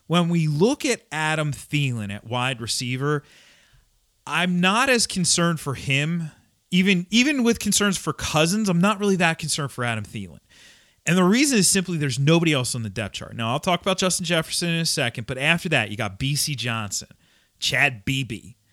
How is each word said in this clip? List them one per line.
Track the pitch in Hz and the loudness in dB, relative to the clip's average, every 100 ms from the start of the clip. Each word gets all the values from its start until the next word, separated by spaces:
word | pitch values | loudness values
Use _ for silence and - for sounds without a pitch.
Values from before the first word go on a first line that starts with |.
| - | -2
when | 170 170 | 0 2
we | 170 156 | 2 2
look | 147 220 294 | 4 2 2
at | 285 226 _ | -2 -4 _
Adam | 151 156 160 151 | -4 -2 0 -2
Thielen | 131 - 147 135 117 101 | -6 -4 -2 0 -2 -6
at | 101 110 | -8 -6
wide | 123 127 120 | -2 -2 -4
receiver, | 113 - 123 127 143 147 - - - _ _ _ _ _ _ _ - | -6 -4 -4 -2 -2 -2 -4 -18 -20 _ _ _ _ _ _ _ -6
I'm | 156 180 180 | -2 0 2
not | 185 220 269 | 4 4 4
as | 240 - | 2 0
concerned | 185 175 - 170 160 | -2 0 2 2 0
for | 143 | -4
him. | 123 - 139 151 170 156 - _ _ _ | -6 0 0 0 -2 -6 -12 _ _ _
Even, | 180 190 180 180 | 2 4 2 2
even | 226 262 285 | 4 4 4
with | 233 - | 2 2
concerns | 208 - 208 175 | 0 2 2 0
for | 156 | -4
Cousins, | - - 156 165 214 208 | -6 -2 2 2 2 2
I'm | 170 | 2
not | 202 196 | 2 2
really | 202 185 | 0 2
that | 170 160 | 2 0
concerned | 151 - 139 | -4 -4 -4
for | - | -4
Adam | 120 110 | -4 -4
Thielen. | 101 113 92 65 _ - - - _ _ - | -6 -10 -12 -14 _ -20 -20 -20 _ _ 0
And | 180 | 4
the | |
reason | 180 233 294 233 | 6 4 4 4
is | 175 | 4
simply | 196 180 165 | 2 0 -2
there's | 143 123 | -2 -2
nobody | 139 165 165 | 0 2 2
else | 143 123 | 0 -2
on | 123 | -6
the | 110 | -6
depth | 104 98 | -6 -8
chart. | - - - | -8 -12 -6
Now, | 113 | -4
I'll | 127 | -2
talk | 190 175 | -2 -2
about | - 185 | 0 -2
Justin | 185 175 170 | 0 -2 0
Jefferson | 170 - - 170 | 0 0 -4 -2
in | 165 | -2
a | |
second, | 160 - 120 123 110 | -2 0 -2 -4 -8
but | 127 | -2
after | 147 170 175 | 0 0 0
that, | 143 104 | 0 0
you | 104 | -4
got | 104 95 | -6 -4
B | 135 | -2
C | 143 - 131 | -2 -4 -4
Johnson, | 120 113 101 - - _ _ _ _ _ | -4 -4 -4 -8 -10 _ _ _ _ _
Chad | - 127 139 113 | -2 2 2 0
Beebe. | 139 135 117 107 - - _ | -4 -4 -4 -8 -14 -20 _